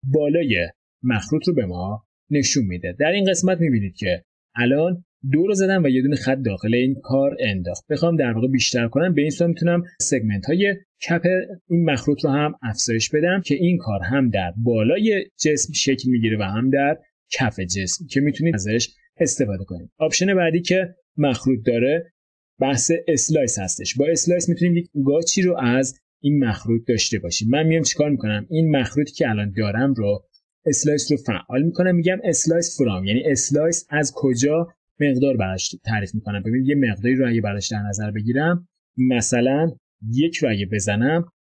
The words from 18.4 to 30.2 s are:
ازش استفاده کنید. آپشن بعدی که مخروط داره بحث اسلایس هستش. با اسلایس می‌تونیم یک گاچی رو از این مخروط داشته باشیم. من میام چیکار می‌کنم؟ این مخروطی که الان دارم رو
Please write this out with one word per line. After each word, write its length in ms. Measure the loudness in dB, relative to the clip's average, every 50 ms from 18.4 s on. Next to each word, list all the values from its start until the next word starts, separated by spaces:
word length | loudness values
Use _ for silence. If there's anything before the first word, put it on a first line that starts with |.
| 0 0 0
ازش 340 | 0 -2 -2 -2 -2 -2 -4 _ _ _ _ _
استفاده 460 | _ -2 -2 0 -2 -2 -2 -2 -6 -8
کنید. 260 | -10 -12 -14 -14 -16 _
آپشن 380 | _ -2 0 0 0 0 2 2
بعدی 260 | 2 2 2 0 0
که 340 | 0 2 0 0 0 -4 -8 _ _ _ _
مخروط 480 | 0 0 0 0 0 0 0 0 0 0
داره 480 | 0 2 2 2 2 0 0 -2 -8 _ _ _ _ _ _ _ _ _ _
بحث 320 | -2 0 0 0 0 0 0 0 0
اسلایس 520 | 0 0 0 0 0 2 2 2 0 -2 -4
هستش. 360 | -6 -6 -6 -6 -6 -8 -2
با 120 | 0 0 0
اسلایس 380 | 0 0 2 2 0 2 2 0
می‌تونیم 280 | 0 2 2 2 2
یک 120 | 0 -2 -2 _ 0 2
گاچی 360 | 2 2 2 2 0 0 2
رو 160 | 2 2 0
از 420 | 2 0 2 2 2 0 -2 -4 _ _ _ _ _
این 240 | 0 0 2 2 2
مخروط 420 | 0 -2 -2 0 0 0 0 2
داشته 320 | 0 0 0 0 -2 -2 -4
باشیم. 300 | -4 -4 -6 -2 0 0
من 180 | 2 2 2
میام 160 | 2 2 2 2
چیکار 260 | 0 0 0 2 2
می‌کنم؟ 380 | 2 0 0 -2 -2 -4 -4 -2
این 280 | 0 2 2 4 2
مخروطی 360 | 2 0 0 0 -2 -2 -2 -2
که 160 | -2 0 0
الان 240 | 0 0 -2 -2 -2
دارم 360 | -2 -2 -2 0 0 0 0 0
رو 320 | 0 0 0 -2 -2